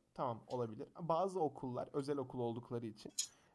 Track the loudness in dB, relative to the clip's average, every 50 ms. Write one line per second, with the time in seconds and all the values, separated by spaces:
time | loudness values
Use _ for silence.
0 | _ _ _ 0 0 0 0 -2 -4 -4 0 0 0 0 -2 -6 -10 -12 -10 -6
1 | 2 4 4 4 4 4 4 2 2 2 2 -2 -4 -2 -2 -2 -4 0 -2 0
2 | 0 2 0 0 0 -2 0 0 0 0 0 -2 -4 -4 -4 -4 -4 -4 -8 -10
3 | -12 -6 -4 -4 -4 -4 -8 -16 -20 -20